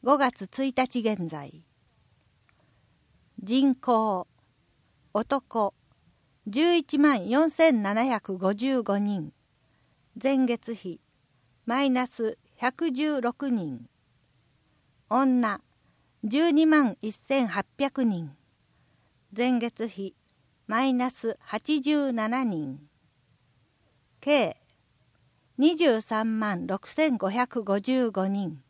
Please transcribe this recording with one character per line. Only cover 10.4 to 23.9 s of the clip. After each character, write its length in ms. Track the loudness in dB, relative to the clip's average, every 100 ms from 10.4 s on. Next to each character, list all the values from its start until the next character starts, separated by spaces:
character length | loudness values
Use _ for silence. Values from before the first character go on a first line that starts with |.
| 2
月 280 | -2 -6
比、 280 | -10 -10 -14 _ _ _ _ _ _ -6
マ 180 | 0
イ 60 | 2
ナ 180 | 0 -2
ス 300 | -4 -6 -6 _ _
百 340 | -4 -2 -4
十 300 | -2 -2 0
六 300 | -2 -4 -4
人。 400 | -2 -4 -10 -14 _ _ _ _ _ _ _ _ _ _ _ _
女、 520 | 0 2 2 0 -4 _ _ _ _ _ _
十 280 | -4 0 2
二 120 | 4 6
万 300 | 4 4 -2
一 100 | -10
千 340 | -10 -2 0 0
八 200 | -2 -6 _
百 300 | -4 0 0
人。 320 | 0 -6 -14 _ _ _ _ _ _ _ _ _ -2
前 240 | 0 2
月 260 | -2 -6 -8
比、 300 | -8 -12 -12 _ _ _ _ _
マ 200 | 0 2
イ 80 |
ナ 160 | 2 -2
ス 280 | -4 -8 -8
八 400 | -8 -8 -2 -2
十 320 | 2 2 2
七 320 | 0 -2 0 -2
人。 340 | -2 -6 -10 -16 _ _ _ _ _ _ _ _ _ _